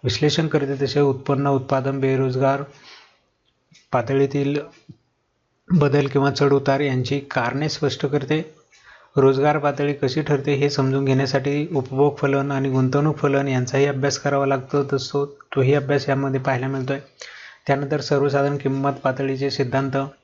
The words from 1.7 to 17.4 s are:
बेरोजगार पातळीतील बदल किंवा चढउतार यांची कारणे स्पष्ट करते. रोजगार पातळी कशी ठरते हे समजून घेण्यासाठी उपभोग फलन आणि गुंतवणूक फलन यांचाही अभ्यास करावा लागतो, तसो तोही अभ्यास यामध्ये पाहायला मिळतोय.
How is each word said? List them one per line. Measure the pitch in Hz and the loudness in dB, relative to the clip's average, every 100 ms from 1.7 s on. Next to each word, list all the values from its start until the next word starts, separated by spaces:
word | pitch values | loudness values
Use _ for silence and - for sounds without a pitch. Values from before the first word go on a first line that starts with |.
| 135 131 135 | -2 -2 -2
बेरोजगार | 135 131 131 127 135 139 143 - - - _ _ _ _ _ _ _ - _ | 0 0 0 2 0 0 -6 -16 -20 -20 _ _ _ _ _ _ _ -20 _
पातळीतील | 123 113 139 139 143 139 143 - - - - _ _ _ _ _ _ _ 180 | -4 0 0 2 0 -2 -2 -6 -18 -20 -20 _ _ _ _ _ _ _ 4
बदल | 147 143 139 | 4 4 2
किंवा | 139 139 | 2 2
चढउतार | 135 139 139 135 135 | 2 4 4 2 0
यांची | 143 127 117 143 | 0 0 -2 -4
कारणे | - - 120 131 151 | -4 -4 -2 -2 -4
स्पष्ट | - 143 - 139 | -2 -4 -2 -2
करते. | 147 135 156 156 - _ _ - - _ - | -2 -2 -4 -4 -16 _ _ -20 -20 _ 4
रोजगार | 135 135 147 147 | 4 4 2 2
पातळी | 143 139 143 | 0 0 -2
कशी | 143 131 131 | 0 -2 -2
ठरते | 151 143 139 | 0 0 0
हे | 139 143 | 0 0
समजून | 143 131 135 | 2 0 2
घेण्यासाठी | 135 131 135 139 135 143 151 | 2 2 2 0 0 -2 -2
उपभोग | 156 127 135 143 | -4 -4 2 2
फलन | 143 139 139 139 | 2 0 0 0
आणि | 135 135 | -2 0
गुंतवणूक | 131 131 139 151 147 | 2 2 2 0 0
फलन | 147 139 139 | 0 2 0
यांचाही | 127 127 135 143 | -2 0 2 2
अभ्यास | 135 139 139 | 2 -2 -2
करावा | 143 139 139 | -2 0 0
लागतो, | 135 131 143 139 | -2 -2 -2 0
तसो | 139 - 143 143 | -4 -2 -4 -4
तोही | - - 139 131 | -8 -6 0 2
अभ्यास | 147 135 143 135 | 2 2 -2 0
यामध्ये | 135 139 131 | -2 0 -2
पाहायला | 131 131 131 | -2 -2 -2
मिळतोय. | 135 131 139 - _ - - | -4 -4 -6 -8 _ -20 -20